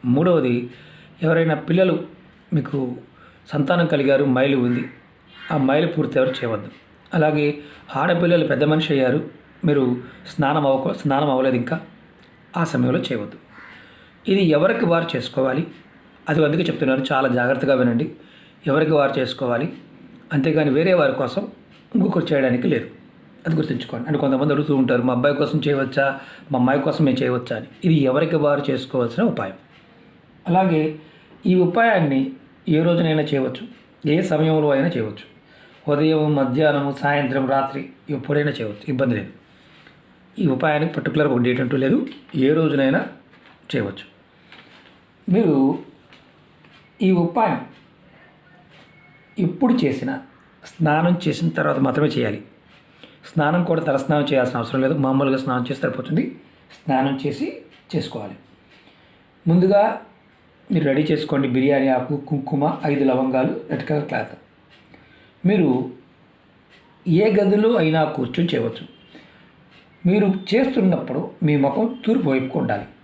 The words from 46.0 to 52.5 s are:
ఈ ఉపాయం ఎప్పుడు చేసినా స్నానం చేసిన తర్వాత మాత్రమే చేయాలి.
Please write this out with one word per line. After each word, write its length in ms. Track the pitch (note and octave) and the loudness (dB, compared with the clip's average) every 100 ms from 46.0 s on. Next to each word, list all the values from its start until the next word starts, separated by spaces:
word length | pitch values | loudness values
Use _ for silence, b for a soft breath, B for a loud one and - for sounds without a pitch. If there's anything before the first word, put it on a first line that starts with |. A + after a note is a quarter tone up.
| _ - _ _ _ _ - - _ _ | _ -20 _ _ _ _ -20 -20 _ _
ఈ 100 | F#3+ | 2
ఉపాయం 540 | F3 E3+ - - A#2+ - - _ _ - - - _ _ - _ - - - - - _ - | 2 2 0 0 -2 -8 -20 _ _ -20 -20 -20 _ _ -20 _ -20 -20 -20 -20 -20 _ -4
ఎప్పుడు 340 | F3+ - B3+ | -2 0 2
చేసినా 480 | B3+ C#3+ B2 B2+ C3+ - _ _ _ - | 2 0 -2 -6 -8 -12 _ _ _ -20
స్నానం 540 | - D#3 D3+ F3 F3 D#3 | -2 2 2 2 0 -2
చేసిన 220 | - E3 | -2 -2
తర్వాత 300 | D#3 D3 C#3+ | -2 -2 0
మాత్రమే 280 | C3+ C3+ D3+ | 0 2 0
చేయాలి. 360 | - A2+ G#2 - | 0 -2 -4 -12